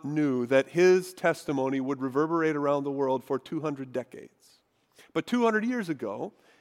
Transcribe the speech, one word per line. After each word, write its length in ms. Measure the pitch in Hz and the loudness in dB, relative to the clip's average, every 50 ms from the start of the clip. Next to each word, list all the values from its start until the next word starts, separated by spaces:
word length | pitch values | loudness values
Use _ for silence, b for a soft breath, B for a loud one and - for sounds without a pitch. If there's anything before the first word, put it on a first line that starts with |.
| - | -6
knew 420 | 139 151 151 151 143 131 123 123 117 | -6 -2 0 0 0 0 0 0 4
that 220 | 135 135 135 135 | 4 4 4 2
his 440 | - 170 180 185 185 185 180 185 - | 2 4 6 6 6 6 2 -2 -8
testimony 680 | - - 175 160 - - - 151 135 131 131 135 135 | -2 0 0 0 0 -4 -4 -2 -2 0 0 0 -2
would 220 | 131 131 143 131 | -2 -2 -4 -4
reverberate 540 | 131 135 123 139 151 160 165 165 160 156 156 | -4 -2 0 0 0 2 2 2 2 2 0
around 280 | 147 143 143 143 143 139 | 0 0 0 0 0 0
the 80 | 143 | -2
world 320 | 139 139 139 131 131 131 120 | -2 -2 0 0 0 -2 -2
for 140 | - 139 127 | -2 -4 -4
two 240 | - - - 156 | -4 -4 -8 -6
hundred 320 | 143 156 143 135 135 131 123 | -4 -4 -6 -6 -8 -8 -6
decades. 680 | 127 117 _ - - - - _ _ _ - _ _ _ _ _ _ _ _ _ b b b b | -6 -8 _ -10 -18 -18 -18 _ _ _ -20 _ _ _ _ _ _ _ _ _ b b b b
But 140 | 165 156 - | -6 -4 -2
two 160 | - 247 240 | 0 2 2
hundred 220 | 226 214 214 214 | 2 2 2 0
years 220 | 233 254 247 208 170 | 0 -2 -2 -4 -4
ago, 460 | 160 120 - 104 101 113 139 202 - b b b b b | -6 -6 -6 -6 -6 -6 -8 -10 -10 b b b b b